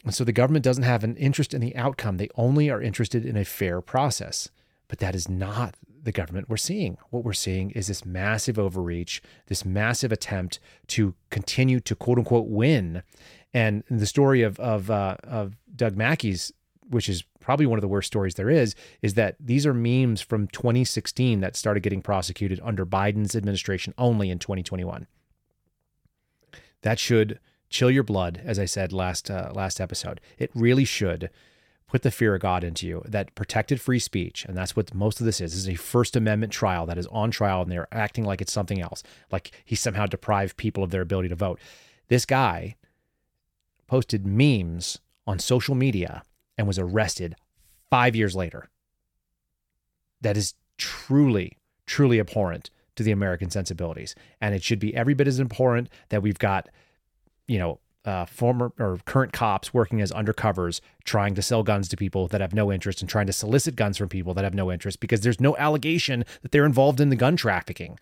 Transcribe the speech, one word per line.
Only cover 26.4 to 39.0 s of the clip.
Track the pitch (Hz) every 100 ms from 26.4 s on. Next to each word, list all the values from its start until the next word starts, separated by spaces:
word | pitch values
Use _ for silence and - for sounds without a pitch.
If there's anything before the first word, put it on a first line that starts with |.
| _ - _ _
That | 107 117
should | - 117 107 104 _ _ _
chill | - 123
your | 135
blood, | 113 98 87 87
as | - 101
I | 95
said | - 92
last, | 95 92 87 -
uh, | 98 87
last | 98 95 -
episode. | 95 - - - _ -
It | -
really | 117 117 131
should | 135 - 98 82 92 _ _ _ _ _ _
put | 127
the | 135
fear | - 113
of | 98
God | 98 90
into | 87 82 87
you, | 85 -
that | 104 98
protected | - 107 110 - 135
free | - 123
speech, | - 98 85 -
and | - 90
that's | 92
what | - 101
most | 95 107 -
of | 113
this | 104
is. | 87
This | 90
is | 95
a | 85
First | - 120 120 123
Amendment | 110 107 110
trial | - 104 90 85
that | 85
is | 87
on | 110 110
trial, | - 101 92
and | 90
they're | 87 -
acting | 113 107 -
like | 104 95
it's | 95
something | 107 95 98
else, | 85 -